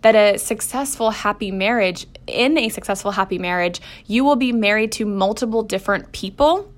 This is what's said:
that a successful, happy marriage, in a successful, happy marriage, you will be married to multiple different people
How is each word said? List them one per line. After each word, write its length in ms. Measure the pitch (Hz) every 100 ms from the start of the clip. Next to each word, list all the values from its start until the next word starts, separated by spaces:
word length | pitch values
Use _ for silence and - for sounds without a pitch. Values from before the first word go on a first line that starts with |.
that 120 | 220
a 240 | 220 208 202
successful, 720 | - 220 - 262 277 - 220
happy 400 | 220 208 208 202
marriage, 560 | 190 196 240 190 180 - - -
in 320 | - 254 311
a 100 | 220
successful, 440 | 214 - 196 202
happy 260 | 196 190 180
marriage, 420 | 180 180 175 180 - - -
you 180 | 226
will 120 | 277 277
be 160 | 254
married 400 | 233 202 214 220
to 140 | - 214
multiple 560 | 196 190 214 233 226
different 500 | 220 190 196 196 -
people 600 | - 190 196 294 370 403